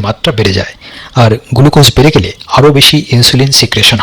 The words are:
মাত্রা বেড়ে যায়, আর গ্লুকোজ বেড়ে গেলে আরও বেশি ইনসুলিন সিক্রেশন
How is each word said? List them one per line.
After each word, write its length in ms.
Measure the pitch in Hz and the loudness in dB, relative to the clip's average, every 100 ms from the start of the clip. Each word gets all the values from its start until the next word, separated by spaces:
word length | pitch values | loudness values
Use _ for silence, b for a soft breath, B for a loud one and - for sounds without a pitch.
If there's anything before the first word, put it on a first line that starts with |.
| 101 | 0
মাত্রা 260 | - - 110 | -4 -6 -2
বেড়ে 160 | 104 95 | -2 -2
যায়, 140 | - - B B B - | -6 -12 B B B 0
আর 80 | 117 110 - 123 | 0 0 -4 0
গ্লুকোজ 320 | 143 151 127 - | 2 4 2 2
বেড়ে 160 | 147 135 | 2 2
গেলে 140 | 92 - - - | -2 -8 -6 0
আরও 120 | 143 139 | 2 2
বেশি 200 | - 151 - 123 | 0 -2 0 0
ইনসুলিন 360 | 120 127 139 - | 0 0 0 -2
সিক্রেশন 400 | 127 113 - 107 | -2 0 0 0